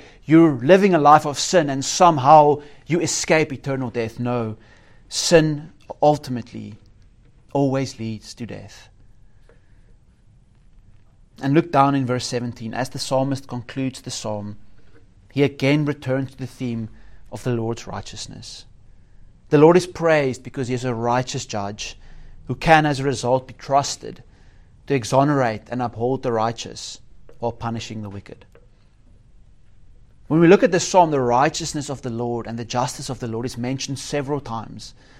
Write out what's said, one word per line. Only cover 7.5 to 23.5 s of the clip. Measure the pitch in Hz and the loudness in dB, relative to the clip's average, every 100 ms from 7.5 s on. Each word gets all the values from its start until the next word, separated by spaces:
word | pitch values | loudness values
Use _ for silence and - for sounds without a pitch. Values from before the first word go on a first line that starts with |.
always | 139 139 135 135 - | -2 0 0 -4 -8
leads | 113 110 - | -10 -10 -14
to | - 120 | -16 -14
death. | 104 98 - - _ - - - - - - _ - - - _ _ _ - _ _ _ - - - _ _ _ - | -14 -16 -20 -20 _ -20 -20 -20 -20 -20 -20 _ -20 -20 -20 _ _ _ -20 _ _ _ -20 -20 -20 _ _ _ -6
And | 139 | 2
look | 147 170 | 2 4
down | 139 139 | 4 4
in | 139 | 2
verse | 127 123 - | 0 -4 -4
seventeen. | 123 120 113 113 | -6 -6 -10 -8
As | 107 131 | -6 -6
the | 139 | -8
psalmist | - 135 135 135 - | -2 0 0 -4 -6
concludes | 123 117 - 131 131 | -10 -8 -6 -6 -6
the | - | -12
psalm, | - 107 107 101 101 - - - - - _ - | -10 -8 -8 -8 -12 -16 -20 -20 -20 -20 _ -8
he | 135 | 0
again | 143 139 135 151 | 0 0 0 0
returns | 147 147 131 131 135 | 0 -4 -4 -4 -4
to | - | -10
the | 131 | -14
theme | - 127 117 110 - - - - | -8 -8 -6 -8 -12 -20 -20 -16
of | 117 | -8
the | 131 | -4
Lord's | 117 113 117 - | -2 -4 -6 -10
righteousness. | 95 - 104 - - 107 - - - - - - - - - - | -12 -12 -14 -14 -16 -18 -20 -20 -20 -20 -20 -20 -20 -20 -20 0
The | 151 | 6
Lord | 156 175 | 8 6
is | 175 | 2
praised | - 165 156 135 120 | -2 0 2 0 -6
because | 120 - 120 | -10 -10 -6
he | |
is | 123 | -4
a | 127 | -4
righteous | 113 117 123 127 135 - | -4 0 0 -2 -6 -8
judge | 107 101 110 - - - - - - - | -8 -8 -10 -14 -14 -20 -20 -20 -14 -10
who | 127 | -2
can, | - 156 151 | 4 4 4
as | 135 | 0
a | |
result, | 139 123 120 127 | -2 -2 0 -2
be | 131 | -2